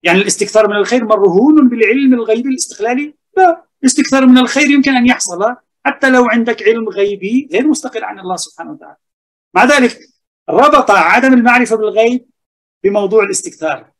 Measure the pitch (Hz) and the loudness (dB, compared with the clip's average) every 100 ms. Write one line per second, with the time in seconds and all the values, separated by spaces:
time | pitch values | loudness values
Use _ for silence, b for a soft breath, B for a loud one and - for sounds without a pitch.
0 | 170 185 196 - 196 214 214 202 196 254 | 0 0 -2 -4 -2 0 0 0 -2 -2
1 | 220 214 196 180 269 311 254 233 220 254 | 0 2 2 2 4 4 2 2 0 2
2 | 269 247 220 226 262 262 - - 220 254 | 2 0 0 -4 -4 -6 -8 -8 -6 -4
3 | 294 _ _ 381 370 339 _ _ 262 - | -8 _ _ 0 2 0 _ _ -2 -2
4 | - 269 262 254 247 277 294 285 277 254 | -2 2 4 4 2 -2 0 2 0 0
5 | 240 240 202 175 214 247 _ _ 277 269 | 0 0 -6 -4 -4 -6 _ _ -8 -2
6 | 269 254 240 233 226 220 202 226 220 185 | 0 2 2 -2 -2 -2 0 0 -4 -4
7 | 202 196 190 247 285 180 294 294 254 220 | -4 -4 -4 -4 -4 -2 -2 -2 -6 -10
8 | 214 202 180 180 - - 165 151 76 - | -12 -12 -10 -10 -10 -16 -18 -18 -20 -20
9 | _ _ _ _ _ 180 247 285 247 - | _ _ _ _ _ 0 2 2 0 -2
10 | _ _ _ _ - 160 294 294 - 196 | _ _ _ _ -4 2 4 2 2 2
11 | 165 226 262 254 240 247 240 220 214 196 | 2 2 4 4 4 2 0 -2 -2 0
12 | 233 247 _ _ _ _ _ _ 196 202 | 0 -2 _ _ _ _ _ _ -2 -2
13 | 196 220 196 185 165 - 156 135 - | 0 0 0 -6 -10 -10 -8 -8 -14